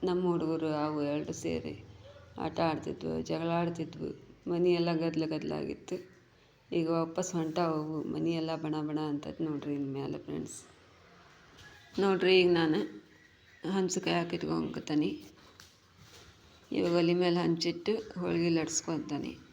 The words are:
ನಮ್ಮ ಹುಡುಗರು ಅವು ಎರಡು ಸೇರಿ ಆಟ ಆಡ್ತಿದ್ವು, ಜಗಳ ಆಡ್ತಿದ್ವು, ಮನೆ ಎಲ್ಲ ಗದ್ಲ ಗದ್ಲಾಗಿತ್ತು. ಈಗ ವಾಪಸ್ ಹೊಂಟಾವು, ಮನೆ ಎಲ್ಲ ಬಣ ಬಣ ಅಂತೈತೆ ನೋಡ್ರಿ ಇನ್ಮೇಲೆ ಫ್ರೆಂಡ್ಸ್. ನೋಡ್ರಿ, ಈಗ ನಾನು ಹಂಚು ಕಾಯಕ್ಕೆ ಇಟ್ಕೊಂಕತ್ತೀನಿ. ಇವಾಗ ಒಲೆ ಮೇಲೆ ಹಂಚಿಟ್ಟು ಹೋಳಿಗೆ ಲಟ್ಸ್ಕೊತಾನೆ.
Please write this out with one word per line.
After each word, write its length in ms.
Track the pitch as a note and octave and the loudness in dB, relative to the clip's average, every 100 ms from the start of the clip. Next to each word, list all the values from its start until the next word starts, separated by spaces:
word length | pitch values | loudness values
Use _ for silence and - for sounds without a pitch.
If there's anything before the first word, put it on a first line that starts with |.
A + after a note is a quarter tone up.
| F#3 | 2
ನಮ್ಮ 160 | F3+ F3+ | 2 4
ಹುಡುಗರು 380 | E3+ D#3+ D#3+ D#3+ D3+ | 2 2 0 0 0
ಅವು 160 | D3+ D3+ C#3+ | 0 0 0
ಎರಡು 220 | D3 D3+ E3+ | 0 -2 -4
ಸೇರಿ 320 | E3+ D#3+ D3+ D3 - - - - - - | -2 -2 -4 -10 -14 -20 -20 -20 -18 -8
ಆಟ 120 | D#3+ D#3 E3 | -6 0 0
ಆಡ್ತಿದ್ವು, 440 | D#3 - D3 D#3+ D#3+ D#3+ | 0 -4 -6 -4 -6 -4
ಜಗಳ 220 | D#3+ E3 E3+ | -4 0 0
ಆಡ್ತಿದ್ವು, 500 | E3+ E3+ - D3+ D3+ - - - - | 0 -2 -8 -6 -10 -10 -16 -14 -4
ಮನೆ 200 | F3 F3+ E3+ | 2 4 4
ಎಲ್ಲ 120 | E3+ E3 | 2 2
ಗದ್ಲ 220 | E3 D#3+ D#3 | 0 0 -2
ಗದ್ಲಾಗಿತ್ತು. 640 | D#3 D3 D3+ C#3+ D3 - F3+ - - - - - _ _ E3+ | -2 -4 -4 -6 -8 -8 -10 -10 -20 -20 -20 -20 _ _ -2
ಈಗ 80 | E3 E3 | 2 0
ವಾಪಸ್ 340 | E3 E3 F3+ F3 | 0 -2 -2 -2
ಹೊಂಟಾವು, 640 | D#3+ D#3+ E3+ D#3 D3+ D#3 - | -2 0 0 0 -2 -4 -4
ಮನೆ 160 | D#3 E3 E3 | -2 0 0
ಎಲ್ಲ 120 | D#3+ D#3+ | -2 -4
ಬಣ 100 | D#3 D#3 D3+ | -2 -2 -2
ಬಣ 100 | D3+ D#3 | -2 -2
ಅಂತೈತೆ 340 | C#3+ D3+ D3+ D#3+ | -4 -6 -6 -4
ನೋಡ್ರಿ 240 | D3 D3 C#3+ | -4 -4 -4
ಇನ್ಮೇಲೆ 380 | C#3 C3+ C#3 D3+ | -4 -4 -6 -6
ಫ್ರೆಂಡ್ಸ್. 320 | - D3+ D#3 - - - - - - - - - - - - - - - | -6 -8 -6 -12 -18 -20 -20 -20 -20 -20 -20 -20 -20 -20 -20 -20 -12 0
ನೋಡ್ರಿ, 280 | G3 F#3+ F3+ F#3 | 2 4 8 8
ಈಗ 100 | F3+ E3+ | 8 6
ನಾನು 220 | E3 D#3 - - - - - _ - - - G3 | 6 2 0 -8 -20 -20 -20 _ -20 -12 -4 0
ಹಂಚು 240 | F#3 F3+ E3 | 0 0 0
ಕಾಯಕ್ಕೆ 300 | E3+ E3+ F3 | 0 0 -2
ಇಟ್ಕೊಂಕತ್ತೀನಿ. 720 | D#3+ E3 D#3+ D#3+ - D3+ D3+ - - - - - - _ _ - - - - - - - - - | -2 -2 -2 -6 0 0 2 -2 -12 -20 -20 -20 -20 _ _ -20 -20 -20 -20 -20 -20 -20 -6 -2
ಇವಾಗ 180 | F#3 E3+ | 2 4
ಒಲೆ 120 | E3+ F3 | 4 4
ಮೇಲೆ 160 | F3+ F3 E3+ | 4 4 2
ಹಂಚಿಟ್ಟು 480 | E3 E3+ E3+ - A3 - - | 2 0 -2 -2 -2 -4 -6
ಹೋಳಿಗೆ 300 | F3+ E3+ E3+ E3 | -2 0 2 2
ಲಟ್ಸ್ಕೊತಾನೆ. 720 | D#3 - - D#3+ - C#3+ B2+ C3 - | 0 -4 -2 -4 -4 -6 -6 -10 -18